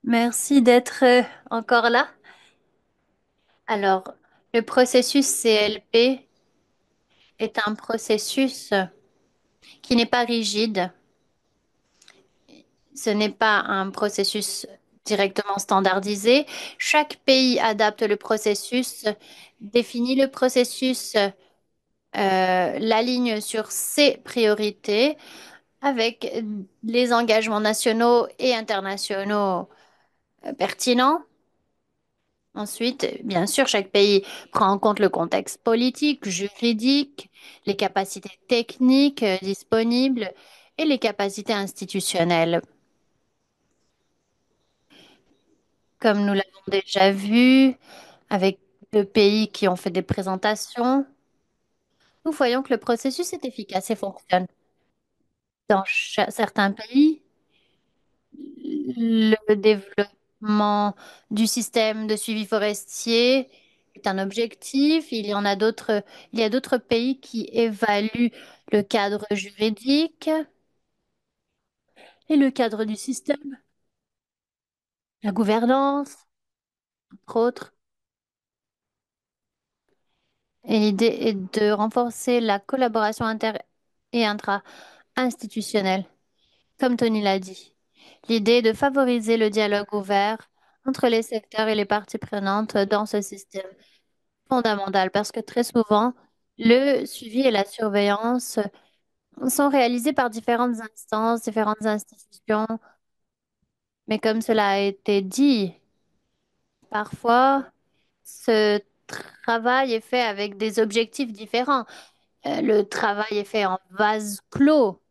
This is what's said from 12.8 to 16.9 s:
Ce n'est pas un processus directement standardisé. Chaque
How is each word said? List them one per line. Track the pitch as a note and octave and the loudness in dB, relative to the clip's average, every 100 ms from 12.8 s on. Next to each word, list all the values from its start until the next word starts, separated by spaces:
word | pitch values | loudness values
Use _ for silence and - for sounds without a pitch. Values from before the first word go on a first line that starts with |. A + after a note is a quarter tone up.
| _ | _
Ce | - A#3 | -8 -2
n'est | G#3 G#3+ | 0 -2
pas | - A3 G#3 | 0 2 2
un | - G3 F#3+ | 0 -4 -4
processus | - G#3 G3+ G3 G#3+ G3+ - - - _ _ | -4 -4 -2 -4 -4 -8 -10 -14 -20 _ _
directement | - G#3 G3 G3 G#3 G3 | -6 0 0 -2 -4 -6
standardisé. | - G3 F#3+ F#3+ G3 G#3 G#3 C4 D4 - - - | 0 2 2 0 -2 -2 2 2 2 -10 -16 -8
Chaque | - | 0